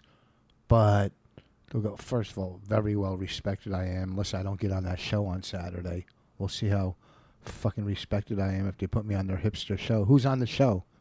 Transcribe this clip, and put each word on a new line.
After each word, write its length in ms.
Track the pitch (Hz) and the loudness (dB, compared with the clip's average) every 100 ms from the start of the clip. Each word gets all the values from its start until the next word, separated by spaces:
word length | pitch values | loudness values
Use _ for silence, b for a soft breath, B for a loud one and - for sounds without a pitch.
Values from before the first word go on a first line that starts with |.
| b b b b b _ - | b b b b b _ 4
But 440 | 117 104 101 98 - _ - - _ - | 6 8 6 2 -4 _ -20 -20 _ -8
they'll 120 | 120 | -4
go, 140 | 104 - | -2 -4
first 360 | - 123 101 | -4 -2 -2
of 60 | - | -6
all, 200 | 92 92 | -8 -8
very 320 | 98 107 104 104 | -2 0 2 0
well 220 | 95 92 | 0 -2
respected 560 | 95 - 101 98 104 | -6 -6 -4 -4 -4
I 120 | 92 92 | -4 -2
am. 300 | 92 92 95 | -2 -4 -4
Listen, 240 | 98 92 | -4 -4
I 40 | |
don't 160 | 98 98 | -4 -2
get 120 | 101 | -2
on 120 | 95 90 | 0 -2
that 140 | 90 | -4
show 260 | - 107 101 | -2 0 0
on 160 | 92 | -4
Saturday. 640 | - 92 87 90 87 87 - _ _ - | -6 -8 -8 -6 -6 -6 -8 _ _ -6
We'll 100 | 98 | -6
see 200 | - 107 | -2 0
how 260 | 101 92 - b b b b | 2 0 -4 b b b b
fucking 440 | - - 110 - 101 | -16 -4 -4 -2 -4
respected 540 | 98 - 104 - 101 | -4 -2 -4 -2 -2
I 140 | 98 | 0
am 140 | 95 98 | 0 -2
if 100 | - | -4
they 100 | 95 | -2
put 180 | 113 107 | -2 0
me 80 | 98 | -2
on 120 | 95 | -2
their 100 | 92 | -2
hipster 400 | 107 - - 98 | -2 -2 -4 -4
show. 280 | - 110 98 | 0 2 6
Who's 200 | 139 135 | 6 6
on 140 | 131 | 0
the 80 | 117 | 0
show 380 | - 131 92 - _ | 4 4 2 -4 _